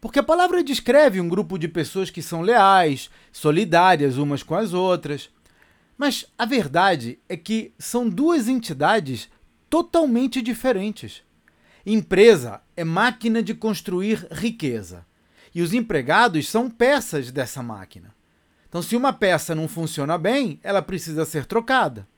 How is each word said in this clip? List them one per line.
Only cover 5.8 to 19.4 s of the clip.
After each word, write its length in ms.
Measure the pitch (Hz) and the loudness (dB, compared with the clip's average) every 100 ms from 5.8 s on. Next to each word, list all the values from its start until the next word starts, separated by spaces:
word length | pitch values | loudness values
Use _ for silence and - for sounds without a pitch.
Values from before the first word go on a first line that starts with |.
| _ _ | _ _
Mas 300 | 285 - - _ | -4 -4 -10 _
a 120 | 226 | -2
verdade 720 | 262 156 147 190 170 113 123 _ | 0 0 2 2 2 -4 -12 _
é 80 | 175 | -12
que 360 | - 220 - _ | -4 -6 -6 _
são 320 | - 233 240 | -6 -2 -2
duas 380 | 180 302 339 220 | 0 2 2 0
entidades 840 | 262 - 139 147 220 147 120 - _ _ _ _ | -2 -4 -2 2 2 -2 -8 -10 _ _ _ _
totalmente 720 | 311 339 339 311 233 262 262 | -2 0 0 2 2 0 -2
diferentes. 800 | 226 226 262 214 202 208 107 - _ _ _ _ _ _ - | -4 -4 -2 -2 -2 -8 -14 -18 _ _ _ _ _ _ -2
Empresa 760 | 214 170 180 226 196 120 101 _ - | 0 2 6 8 8 2 -12 _ -8
é 80 | |
máquina 600 | 165 165 233 233 233 220 | -2 0 0 0 -2 -2
de 100 | 196 | -2
construir 760 | 220 220 208 - 180 196 220 175 | -4 -4 -4 -4 -4 -2 -4 -6
riqueza, 720 | 151 220 226 151 117 92 90 85 _ _ _ _ | -6 -6 -4 -6 -6 -10 -18 -20 _ _ _ _
e 80 | 170 | -6
os 140 | 170 220 | -2 -2
empregados 720 | 226 165 123 175 240 165 139 | -2 -2 0 2 4 2 -2
são 220 | 220 247 | -2 -4
peças 580 | - 247 285 - 156 127 | 0 2 2 0 -6 -6
dessa 300 | 131 127 139 | -6 -8 -8
máquina. 540 | 120 104 92 - 87 _ _ _ _ _ _ | -12 -12 -16 -20 -20 _ _ _ _ _ _
Então, 140 | 170 | -10
se 140 | 175 233 | -2 0
uma 180 | 269 | 0
peça 400 | 269 202 170 | 2 2 2